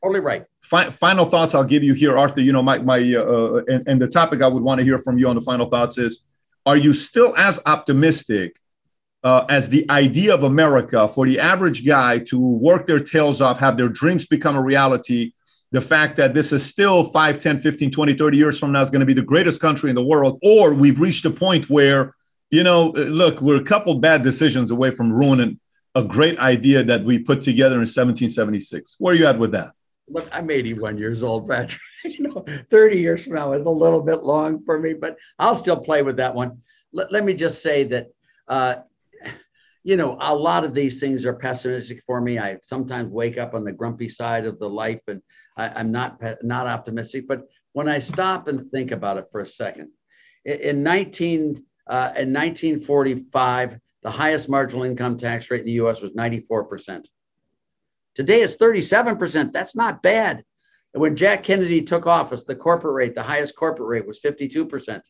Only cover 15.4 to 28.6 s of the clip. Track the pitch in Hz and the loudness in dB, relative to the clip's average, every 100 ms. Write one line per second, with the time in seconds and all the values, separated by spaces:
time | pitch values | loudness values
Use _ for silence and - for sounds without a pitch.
15.4 | _ _ _ 131 123 156 151 151 135 131 | _ _ _ -4 0 2 2 2 2 2
16.4 | 147 143 139 - 196 180 160 160 156 147 | 0 -2 -4 0 4 4 4 2 2 2
17.4 | 165 147 156 147 143 135 151 135 151 143 | -2 0 -2 -2 -4 0 0 2 2 2
18.4 | 151 139 147 139 135 139 135 135 - 147 | 2 0 -2 0 2 2 2 2 2 2
19.4 | 175 - 160 147 147 123 127 151 139 131 | 2 0 0 0 -2 0 2 2 2 2
20.4 | 185 214 180 143 143 135 160 - 165 - | 6 8 6 6 4 6 2 0 -2 -2
21.4 | 185 175 139 147 139 139 135 _ _ _ | 0 0 2 4 4 4 0 _ _ _
22.4 | _ 156 180 175 165 156 139 156 175 - | _ 2 4 4 4 0 -2 2 2 2
23.4 | 135 139 139 208 208 143 156 156 131 - | 2 2 4 0 2 2 4 4 2 2
24.4 | 156 123 117 117 131 123 117 110 143 135 | 0 0 -2 0 -2 0 0 2 4 4
25.4 | 117 - _ _ _ 131 110 107 156 170 | 2 -4 _ _ _ -4 -2 2 2 2
26.4 | 127 123 123 139 120 117 104 120 117 135 | 2 2 4 4 4 0 2 -2 0 -2
27.4 | 135 120 131 127 113 - 123 117 120 117 | 0 2 4 2 -2 0 0 0 -2 -2
28.4 | 107 104 | -4 -4